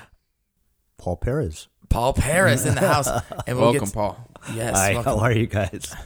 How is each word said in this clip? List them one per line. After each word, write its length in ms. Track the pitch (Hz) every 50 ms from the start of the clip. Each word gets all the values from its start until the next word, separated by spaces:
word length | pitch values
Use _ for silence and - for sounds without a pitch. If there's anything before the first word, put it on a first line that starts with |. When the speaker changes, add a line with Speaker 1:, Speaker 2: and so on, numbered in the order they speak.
| - - _ _ _ _ _ _ _ _ _ _ _ _ _ _ _ _ _ -
Speaker 1:
Paul 180 | - 90 87
Perez. 520 | - - 120 127 151 143 87 78 - - - _ _ _ -
Speaker 2:
Paul 240 | - 104 117 131 139
Perez 540 | - - 131 151 175 196 - - 131 -
in 80 | - 147
the 60 | 139
house. 280 | - 190 151 147 139 -
Speaker 1:
<laughs> 380 | - 117 - - - - -
Speaker 2:
And 100 | - 123
we'll 140 | 123 110 117
Speaker 3:
Welcome, 140 | 120 143 127
Speaker 2:
get 100 | 101 101
Speaker 3:
Paul. 340 | 113 104 101 - - 120 - - - - - -
Speaker 2:
Yes, 240 | 113 117 117 -
Speaker 1:
Hi, 180 | 98 95 101 98
Speaker 2:
welcome. 180 | - 117 135 123
Speaker 1:
how 60 | 107
are 100 | 107 127
you 160 | 117 110 -
guys? 480 | - - 101 101 - - 104 - - - - -